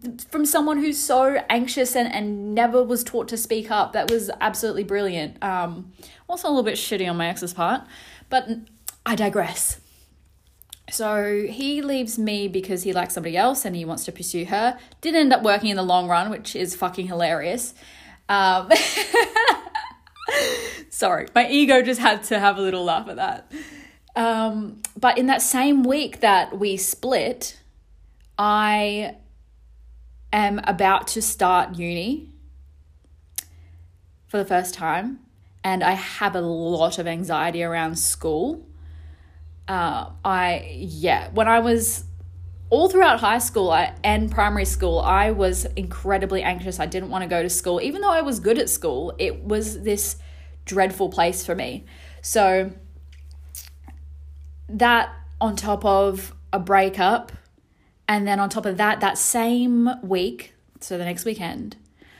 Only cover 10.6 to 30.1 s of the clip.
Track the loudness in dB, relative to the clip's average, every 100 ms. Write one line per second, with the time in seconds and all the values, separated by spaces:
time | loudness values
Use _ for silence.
10.6 | _ -20 -12 -4 -2 0 0 0 -2 -4
11.6 | -4 -2 -2 -2 -4 -4 -2 -2 -2 -4
12.6 | -4 -4 -2 -2 -2 -4 -4 2 2 2
13.6 | -4 -6 -6 -8 -8 -10 -8 -6 -4 0
14.6 | 0 -2 -8 -10 0 4 6 6 4 2
15.6 | 2 -2 2 2 4 2 0 -4 -8 -6
16.6 | -6 -4 -4 -4 -6 -2 0 0 -2 -4
17.6 | -6 -12 -20 -20 -20 -12 -2 2 4 4
18.6 | 6 6 6 -2 2 2 4 4 4 2
19.6 | 0 -10 -10 -16 _ -12 -2 0 0 -2
20.6 | -8 -12 -12 -2 0 0 2 4 4 4
21.6 | 6 6 4 2 2 2 0 2 2 2
22.6 | 0 0 0 -2 -2 -6 -6 -6 -10 -16
23.6 | -16 -20 -20 -20 _ -2 0 0 0 -2
24.6 | -6 -10 -14 0 2 4 4 2 2 2
25.6 | 4 6 6 2 0 2 6 6 4 0
26.6 | -2 -2 -4 -4 0 0 0 -4 -8 -12
27.6 | _ _ _ -20 -20 _ -12 -2 2 2
28.6 | 2 2 0 -2 -6 -10 -20 -20 _ _
29.6 | -20 -20 -20 -20 -20